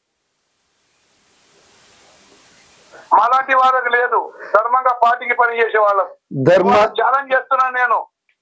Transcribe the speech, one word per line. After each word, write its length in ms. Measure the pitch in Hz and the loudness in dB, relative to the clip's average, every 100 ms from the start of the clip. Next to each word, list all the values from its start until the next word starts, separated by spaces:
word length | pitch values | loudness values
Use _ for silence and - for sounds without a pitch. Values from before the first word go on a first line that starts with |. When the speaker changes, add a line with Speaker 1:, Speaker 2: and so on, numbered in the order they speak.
| _ _ _ _ _ _ _ _ _ _ _ _ _ _ _ _ _ _ _ _ _ _ _ - _ _ _ _ _ - - | _ _ _ _ _ _ _ _ _ _ _ _ _ _ _ _ _ _ _ _ _ _ _ -20 _ _ _ _ _ -20 -2
Speaker 1:
మాలాంటి 420 | 185 226 262 269 | 0 2 0 0
వాళ్ళకి 340 | 262 262 254 247 | 0 2 0 -2
లేదు. 440 | 240 247 220 - - - | -2 -2 -2 -6 -14 -2
ధర్మంగా 440 | 196 226 254 254 247 | -2 0 0 0 2
పార్టీకి 320 | 233 247 254 | 2 0 -4
పనిచేసే 440 | 247 240 233 220 214 | -2 0 0 -2 0
వాళ్ళకు 300 | 208 202 180 - _ | 0 0 -4 -8 _
Speaker 2:
ధర్మ- 420 | 147 131 180 185 | -2 2 4 4
Speaker 1:
ఛాలెంజ్ 600 | 208 220 220 226 269 269 | 2 2 0 -2 -2 -2
చేస్తున్నాను 420 | 262 247 269 262 254 | -4 -2 -2 -2 -2
నేను, 300 | 247 208 - _ _ _ | -2 -2 -4 _ _ _